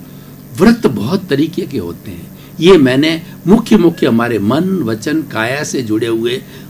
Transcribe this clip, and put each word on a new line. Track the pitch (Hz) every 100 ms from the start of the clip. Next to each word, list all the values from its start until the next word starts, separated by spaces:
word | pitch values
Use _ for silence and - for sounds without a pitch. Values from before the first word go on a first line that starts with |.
| - - - - - 117
व्रत | 214 233 180
बहुत | 107 104 196 -
तरीके | 139 160 -
के | 170 131
होते | 85 82 110
हैं। | 85 - - - -
ये | 165 180
मैंने | 127 131 156 165 - - 165
मुख्य, | - - 214
मुख्य | 170 170 147
हमारे | 117 120 110
मन, | 101 139 185 190
वचन, | 113 110 156 151
काया | 143 110 113 139
से | 151 147
जुड़े | 113 110 117
हुए | 113 117 131 - - -